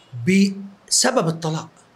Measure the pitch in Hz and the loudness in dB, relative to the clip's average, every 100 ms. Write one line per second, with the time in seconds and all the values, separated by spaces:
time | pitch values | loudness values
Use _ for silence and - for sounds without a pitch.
0 | _ 120 123 196 196 196 - - - - | _ -6 2 4 4 0 -14 -20 -4 0
1 | - 240 165 160 160 156 - _ _ | 2 2 0 -2 -6 -6 -8 _ _